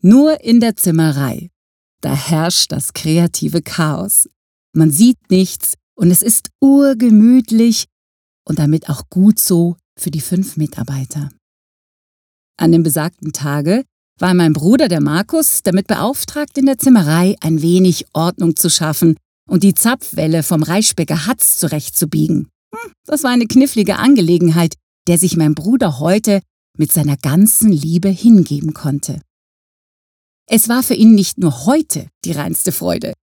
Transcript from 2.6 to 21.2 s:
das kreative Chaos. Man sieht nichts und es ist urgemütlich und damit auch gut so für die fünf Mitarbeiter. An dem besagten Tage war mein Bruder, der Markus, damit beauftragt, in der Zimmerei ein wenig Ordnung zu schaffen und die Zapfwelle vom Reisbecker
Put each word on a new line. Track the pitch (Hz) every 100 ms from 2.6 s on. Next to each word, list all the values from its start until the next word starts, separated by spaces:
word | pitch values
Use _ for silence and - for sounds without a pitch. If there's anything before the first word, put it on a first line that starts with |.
| -
das | 151 -
kreative | - 156 165 170 - 151 165
Chaos. | - - 156 147 190 - - _ _ _ _
Man | 156 160
sieht | 143 240 247 _
nichts | 185 185 - - - _
und | - 175
es | 180
ist | 208 - - _
urgemütlich | 269 277 277 247 247 214 226 254 233 220 233 214 - _ _ _ _ _
und | - -
damit | 151 156 -
auch | 147 -
gut | 185 196 208
so | - 175 170 170 _ _
für | -
die | 156
fünf | - 180 190 -
Mitarbeiter. | 151 - 120 135 131 151 143 _ _ _ _ _ _ _ _ _ _ _ _ -
An | 165
dem | 165
besagten | 165 156 156 _ 156
Tage | - 143 147 147 214 269 _ _ _
war | 180
mein | 180 165
Bruder, | 147 156 247 269
der | 170
Markus, | 147 160 - 320 311 -
damit | - 185 -
beauftragt, | 214 208 277 - 294 294 -
in | 269
der | 269
Zimmerei | - 240 151 160 185 202
ein | 160 160
wenig | 160 180 185 170 -
Ordnung | 151 165 - 165 160
zu | 175
schaffen | - 156 151 170 156 _ _ _
und | -
die | 196
Zapfwelle | - 226 254 - - 156 165
vom | 147 165
Reisbecker | 156 185 220 - 165 165